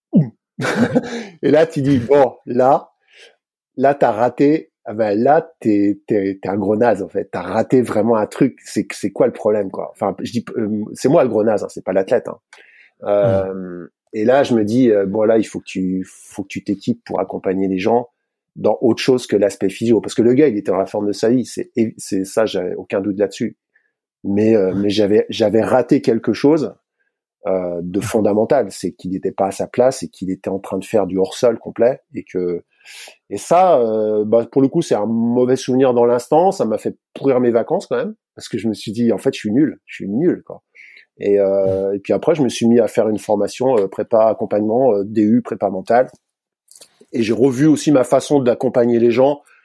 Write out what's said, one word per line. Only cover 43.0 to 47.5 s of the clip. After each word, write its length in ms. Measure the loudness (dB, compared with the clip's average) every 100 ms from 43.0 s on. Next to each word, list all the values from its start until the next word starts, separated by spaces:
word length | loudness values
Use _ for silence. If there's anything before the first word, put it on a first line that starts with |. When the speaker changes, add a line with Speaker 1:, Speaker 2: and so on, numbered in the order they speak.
| 0
Speaker 1:
une 100 | -2
formation, 600 | -2 -2 -2 -2 0 0
euh, 80 | 0
prépa 400 | -4 0 2 4
accompagnement, 640 | 0 -2 -2 0 2 2
euh, 100 | 2
D 180 | 0 0
U, 180 | 2 2
prépa 300 | 0 -4 -4
mentale. 380 | -4 0 0 0 -6 _ _ _ _ _ -20 -20 _ _
Et 100 | -4
j'ai 100 | -2
revu 340 | 2 2